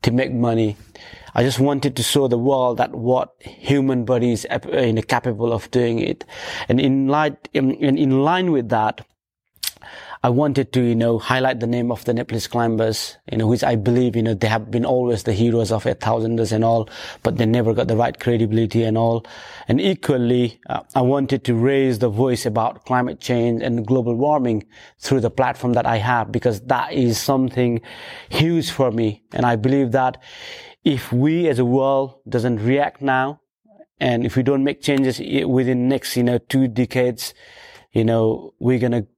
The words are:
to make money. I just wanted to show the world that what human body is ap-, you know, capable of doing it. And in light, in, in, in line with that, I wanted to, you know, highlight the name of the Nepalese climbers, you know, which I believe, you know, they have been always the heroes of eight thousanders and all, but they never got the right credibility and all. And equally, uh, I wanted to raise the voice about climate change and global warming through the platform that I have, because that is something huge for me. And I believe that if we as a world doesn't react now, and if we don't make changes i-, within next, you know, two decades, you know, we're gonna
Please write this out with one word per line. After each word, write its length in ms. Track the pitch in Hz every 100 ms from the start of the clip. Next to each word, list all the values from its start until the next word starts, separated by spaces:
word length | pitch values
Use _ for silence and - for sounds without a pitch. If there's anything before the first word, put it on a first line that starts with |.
to 80 | -
make 220 | 120 131
money. 440 | 123 117 113 110 101 - - - - -
I 80 | -
just 180 | 123 123
wanted 340 | 139 139 143 123
to 60 |
show 240 | 117 147 135
the 100 | 120
world 400 | 123 135 127 120
that 160 | 120
what 400 | - 117 127 - _
human 640 | - - - 143 135 127
body 280 | 113 123 123
is 140 | 113 -
ap-, 240 | 123 -
you 200 | - 127
know, 100 | 113
capable 500 | - 123 127 104 117
of 180 | 117 -
doing 280 | 127 120 117
it. 260 | - - - - - - -
And 120 | 123
in 280 | 143 135 135
light, 400 | 147 151 143 -
in, 200 | 160 135
in, 240 | 135 147 135
in 240 | 143 131
line 300 | 143 180 185
with 160 | 147 117
that, 360 | 113 107 - - _ _ _ _ _ - - - - - -
I 80 | 123
wanted 420 | 123 147 135 131
to, 80 | 131
you 140 | 120
know, 240 | 117 117 117
highlight 420 | - 127 131 123
the 60 | 117
name 260 | 120 120
of 120 | 117
the 100 | -
Nepalese 340 | 117 120 113 -
climbers, 680 | 120 117 110 113 110 - - -
you 80 | 110
know, 80 | 110
which 160 | 120
I 140 | 139 117
believe, 400 | 104 120 123 117
you 60 |
know, 120 | 113
they 140 | 104 110
have 220 | 113 110
been 140 | 113
always 380 | 113 127 123 113
the 100 | -
heroes 380 | 101 117 117 107
of 160 | 110 -
eight 140 | -
thousanders 520 | - 117 113 117 110
and 120 | 110
all, 240 | 113 117 107 - - -
but 140 | - 117
they 100 | 113
never 280 | 117 110
got 140 | 110 -
the 80 | 113
right 220 | 120 -
credibility 640 | - 120 113 110 113 117
and 160 | 113 110
all. 260 | 117 113 - - - - -
And 120 | 131
equally, 800 | 196 190 - 135 120 123 120 - -
uh, 140 | - -
I 80 | -
wanted 420 | 127 139 139 139
to 100 | -
raise 460 | 117 123 139 135 117
the 80 | 123
voice 360 | 104 131 120 120
about 380 | 110 110 -
climate 360 | - 127 123 -
change 420 | - 120 120 117
and 240 | 117 117 110
global 280 | 127 120 117
warming 480 | 143 151 123 110 - - - _
through 220 | - 135
the 100 | 107
platform 440 | - 127 135 123
that 120 | 120 117
I 120 | 113
have, 340 | 107 123 104
because 280 | 110 127 104
that 300 | 120 131 -
is 280 | 147 123 110
something 600 | - 135 131 123 123 117 - - - - -
huge 420 | - 156 170 147
for 200 | - 131
me. 320 | 113 113 104 _
And 140 | - 123
I 100 | 120
believe 360 | 113 139 131
that 280 | 127 131 127 - - - - - -
if 300 | - 135 -
we 360 | 123 143 165 170
as 100 | 123
a 60 |
world 540 | 123 131 135 135 135 - -
doesn't 360 | 120 120 117
react 380 | 110 139 143 -
now, 380 | 139 131 131 147 _ _ _ _ - _
and 280 | 135 120 117
if 100 | 131
we 60 |
don't 220 | 123 139
make 180 | 135 -
changes 380 | - 139 131 127
i-, 240 | - 139
within 440 | - 131 127 127 123
next, 280 | 135 - -
you 60 |
know, 160 | 120 123
two 300 | _ 135 131
decades, 640 | 110 123 127 123 113 - - - - - - _
you 120 | -
know, 500 | 113 113 110 - - _
we're 200 | 120 127
gonna 280 | 123 120 104